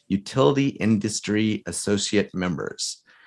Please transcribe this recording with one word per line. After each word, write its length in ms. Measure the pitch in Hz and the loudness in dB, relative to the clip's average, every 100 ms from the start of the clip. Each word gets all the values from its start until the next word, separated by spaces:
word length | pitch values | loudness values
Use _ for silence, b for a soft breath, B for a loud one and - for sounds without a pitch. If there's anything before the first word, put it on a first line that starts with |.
| - | -4
utility 580 | 98 - 135 143 135 139 | -4 -2 2 4 4 0
industry 960 | - 104 107 110 - - 107 110 107 - | 0 2 2 0 -4 -2 0 0 -2 -6
associate 720 | 85 - 104 - 104 98 92 | -4 0 0 2 0 0 -2
members. 600 | 90 76 - - - - b b | -2 -2 -6 -8 -8 -10 b b